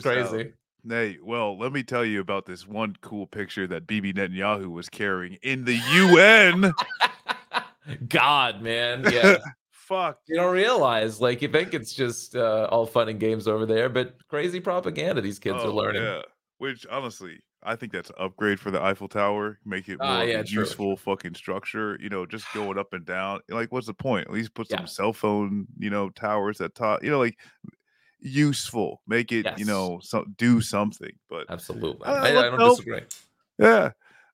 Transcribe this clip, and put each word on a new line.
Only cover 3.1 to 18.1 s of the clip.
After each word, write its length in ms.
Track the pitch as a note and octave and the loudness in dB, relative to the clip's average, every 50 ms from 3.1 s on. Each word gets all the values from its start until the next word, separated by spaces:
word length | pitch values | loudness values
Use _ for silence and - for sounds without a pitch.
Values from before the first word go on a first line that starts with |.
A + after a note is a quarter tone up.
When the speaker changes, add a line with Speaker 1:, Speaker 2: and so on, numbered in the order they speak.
| A2 G#2 G2 - | -12 -10 -10 -10
Speaker 1:
picture 400 | - G#2 G2+ F2+ - G#2 F#2+ F2+ | -10 -10 -10 -10 -8 -8 -6 -6
that 180 | F2+ E2 E2+ | -6 -8 -6
Bibi 280 | - G#2+ G#2+ G2 G2 F#2 | -4 -4 -4 -2 -2 -2
Netanyahu 580 | G2 G2 F2+ F#2 F#2 G2 G#2 G#2+ G2+ F#2+ F2+ | -2 -4 -4 -4 -4 -2 -2 -2 -2 -4 -8
was 180 | E2 E2+ F2+ - | -10 -12 -12 -14
carrying 480 | - - G#2+ G2+ F#2+ F#2 F2+ F2+ F#2+ - - | -10 -6 -4 -2 -2 -4 -6 -8 -12 -10 -6
in 220 | C3 C3+ C3 B2 | -6 -6 -4 -2
the 100 | B2 B2 | -2 -2
U 420 | A#2 A#2 A#2+ D3+ F3 G3 F#3 F3 D#3+ | -2 0 4 4 6 8 10 10 10
N. 560 | F#3 G#3 A3+ A3 G3+ F3+ F3 F3+ G3 F#3+ D#3+ - - - - - G#3 A#3 - - - - - - | 12 12 12 10 10 8 6 6 4 4 4 2 -4 -6 -2 0 0 0 0 -2 -8 -8 -8 -8
Speaker 2:
<laughs> 680 | - _ - A#3+ - - - _ - D3+ C3+ - - A2+ | -8 _ -6 -6 -6 -8 -14 _ -16 -14 -12 -10 -6 0
God, 520 | - D#3 A#2+ C#3 D3 C#3+ C3 A#2+ G#2+ G2+ A2 | 2 4 4 6 6 4 4 2 0 -4 -4
man. 420 | A2+ A#2 A#2 A#2+ A#2+ B2 B2+ C3+ G3+ | -4 -2 0 0 -2 -2 0 2 2
Yeah. 260 | - A#2+ A#2+ G3 G3 E3 - D3 C3 _ | 4 6 8 6 6 6 2 -6 -18 _
Speaker 1:
<laughs> 140 | _ _ | _ _
Fuck. 480 | _ _ - - F#3+ F#3+ F3+ D#3+ C#3 - _ - | _ _ -10 -6 -4 -2 -2 -2 -4 -6 _ -4
Speaker 2:
You 100 | D#3+ E3 | -2 0
don't 160 | F3+ F3+ F3+ | 2 2 2
realize, 680 | F#3 G3 A#3 B3+ G#3+ D3 B2+ A#2 A2 G#2+ A2+ A2 G#2 | 2 2 2 4 4 4 4 4 2 0 -2 -2 0
like, 200 | B2 B2 B2 B2 C#3+ | 0 0 2 0 -2
you 40 | C#3 | 0
think 240 | - D#3 C#3+ F#3 E3 | 0 0 0 0 -4
it's 180 | D3+ A2+ - - | -8 -8 -8 -6
just, 420 | - C3 A#2+ A#2 - - - - | -4 -2 -2 -4 -6 -10 -8 -4
uh, 320 | B2 A#2 A2+ G#2+ A2 A2 - | 0 0 2 2 2 0 2
all 140 | G#2+ A#2 A2+ A2+ | 2 2 2 2
fun 220 | - B2 A#2 A2 | 2 0 0 0
and 100 | A2 G#2 | 0 -2
games 280 | A2 A2 A2 G#2+ G#2 A2 | 0 0 0 0 0 0
over 180 | G#2+ A2 A2 A2 | 0 0 0 0
there, 220 | A2 A2 A#2+ C3 | 2 2 2 0
but 260 | B2 B2+ B2+ B2+ - _ _ _ | 0 -2 -4 -4 -6 _ _ _
crazy 320 | - D3 D#3 F3+ F3 F#3 | -6 -4 -4 -4 -4 -4
propaganda 640 | F3+ G3+ F3 F3+ F3 F3 D#3 - D3 F3+ G3 C3 | -4 -4 -4 -2 -2 -4 -4 -4 -4 -2 -2 -2
these 180 | G2 G2+ G2+ - | -4 -4 -6 -6
kids 240 | - - - B2+ A#2 | -6 -4 -4 -2 -2
are 40 | A2 | -2
Speaker 1:
Oh, 80 | G#2 | -2
Speaker 2:
learning. 260 | G#2+ G#2 G#2 G#2+ G#2+ | -2 -2 -2 -2 -2
Speaker 1:
yeah. 200 | A2+ A2 F#2+ D#2 - - _ _ _ _ _ - | -4 -4 -6 -8 -10 -14 _ _ _ _ _ -12
Which, 260 | - C#3 C3 A#2 - - | -10 -10 -10 -10 -12 -10
honestly, 520 | A2+ C3+ C3+ A#2+ G#2+ - G2 F2 E2 - _ _ _ _ - | -10 -8 -8 -8 -10 -14 -16 -18 -18 -20 _ _ _ _ -8
I 120 | G2+ A2+ | -8 -8
think 160 | A2+ A#2+ G2+ - | -8 -8 -10 -10
that's 160 | F2+ E2+ | -10 -10
an 60 | - | -12